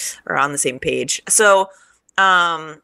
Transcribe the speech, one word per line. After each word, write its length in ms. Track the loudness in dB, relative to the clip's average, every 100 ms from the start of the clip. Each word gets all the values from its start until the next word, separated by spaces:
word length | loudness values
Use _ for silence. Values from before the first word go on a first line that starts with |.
| -12 -12 -6
or 120 | -2
on 140 | -2
the 60 | -2
same 220 | -6 -6
page. 420 | -6 -4 -4 -6 -2
So, 400 | 2 6 4 2 -8 _ _ _ 0
um, 640 | 2 4 2 -4 -10 -18